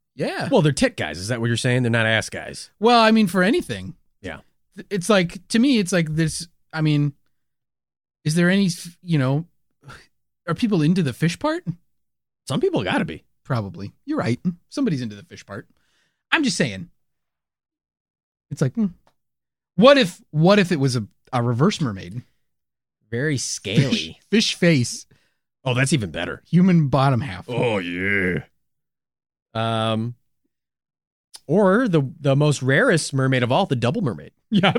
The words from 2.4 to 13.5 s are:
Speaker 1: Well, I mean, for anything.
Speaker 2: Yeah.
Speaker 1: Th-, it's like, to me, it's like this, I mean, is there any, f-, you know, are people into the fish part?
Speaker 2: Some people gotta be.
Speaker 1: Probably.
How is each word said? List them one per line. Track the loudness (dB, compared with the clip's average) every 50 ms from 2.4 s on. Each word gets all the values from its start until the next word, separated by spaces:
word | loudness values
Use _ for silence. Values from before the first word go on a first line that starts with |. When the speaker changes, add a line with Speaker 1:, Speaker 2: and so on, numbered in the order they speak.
| -12 -12 -14 -16 -18 -20 _ 0
Speaker 1:
Well, | 2 4 4 6
I | 4 4
mean, | 4 4 2
for | 2 2 2 2
anything. | 2 2 0 -2 -4 -8 -10 -10 -12 -16 _ _ _ _ _
Speaker 2:
Yeah. | -12 -12 -12 -12 -16 _ _ _ _ _ _
Speaker 1:
Th-, | -20 -12 -8
it's | -8 -4 0 2
like, | 2 2 2 0 -4 -10 -6 -2
to | 0 2
me, | 2 4 2
it's | 2 0 0
like | 0 0 0 0 0
this, | -2 -2 -2 -2 -6 -12 -14 _ _ _ _ -4
I | -2
mean, | 0 2 2 2 2 0 -2 _ _ _ _ _ _ _ _ _ _ _ _ _ _ _ _ _ _ _ _ _ -4
is | -2 0
there | 2 2 2
any, | 2 2 2
f-, | 0 -2 -4 -10 -18 -20 _ -4
you | -2 0 0
know, | 2 2 0 -2 -4 -6 _ _ _ _ _ _ _ -20 -20 -20 -20 _ _ _ _ _ _ _ _
are | -6 -4
people | -2 0 0 2 2
into | 2 2 2 2 0
the | -2 -2
fish | -2 -2 -2 -2
part? | -2 -4 -4 -4 -4 -6 -8 -10 -10 _ _ _ _ _ _ _ _ _ _ _ _ _
Speaker 2:
Some | -6 -4 -2
people | -2 0 0 -2 -2
gotta | -2 -2 -2 -2
be. | -6 -8 -14 _ _ _ _ _
Speaker 1:
Probably. | -4